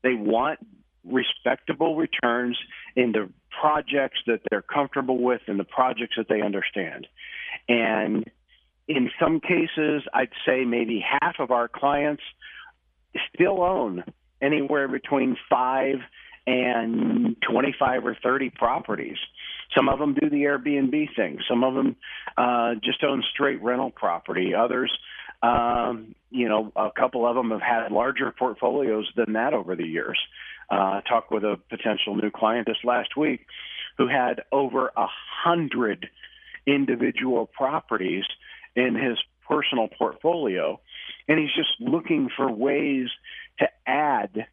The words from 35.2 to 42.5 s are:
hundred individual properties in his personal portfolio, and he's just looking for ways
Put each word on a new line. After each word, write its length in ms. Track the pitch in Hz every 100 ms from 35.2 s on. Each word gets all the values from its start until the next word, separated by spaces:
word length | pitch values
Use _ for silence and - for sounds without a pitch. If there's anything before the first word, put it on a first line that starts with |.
| - -
hundred 640 | 170 175 151 117 113 98 - _ - - - - -
individual 800 | 143 135 120 120 120 127 120 110
properties 800 | - 135 147 - 110 92 92 98 - - - -
in 220 | - 127 113
his 220 | 127 113 - _ -
personal 400 | 147 135 127 110 -
portfolio, 840 | - - 156 170 131 90 78 101 _ - - - -
and 100 | 156
he's 160 | 147
just 180 | 302 - 147
looking 480 | 120 165 - 151 127 -
for 120 |
ways 580 | 131